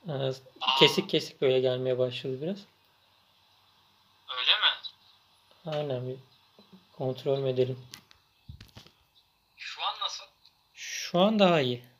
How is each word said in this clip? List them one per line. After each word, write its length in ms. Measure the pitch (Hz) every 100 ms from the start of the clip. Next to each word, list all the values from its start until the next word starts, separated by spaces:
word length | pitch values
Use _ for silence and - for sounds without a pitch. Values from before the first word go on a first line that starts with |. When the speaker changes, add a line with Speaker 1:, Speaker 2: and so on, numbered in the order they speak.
| 190
Speaker 1:
e, 40 | 135 135 131 - -
Speaker 2:
Aa. 180 | - 131
Speaker 1:
kesik 320 | 147 190 -
kesik 300 | 156 - -
böyle 200 | 139 131
gelmeye 380 | 127 127 127 123
başladı 440 | 127 123 139 131
biraz. 160 | 156 196 - _ _ _ _ _ _ _ _ _ _ _ _ _ _ _ - 127
Speaker 2:
Öyle 180 | 131 196
mi? 160 | 170 - - _ - _ _ _ _ _ 165
Speaker 1:
Aynen, 420 | 151 147 127 127
bir 100 | 131 - _ _ _ _ - _ -
kontrol 500 | 131 131 147 139 135
edelim. 400 | 127 127 127 - - _ _ _ _ - - - - - _ _ _ _ _ _ _
Speaker 2:
Şu 280 | - -
an 160 | 185 208
nasıl? 240 | - - 190 _ _ _ _
Speaker 1:
Şu 460 | - - - - 170
an 180 | 196 220
daha 220 | 190 165
iyi. 240 | 127 120 - _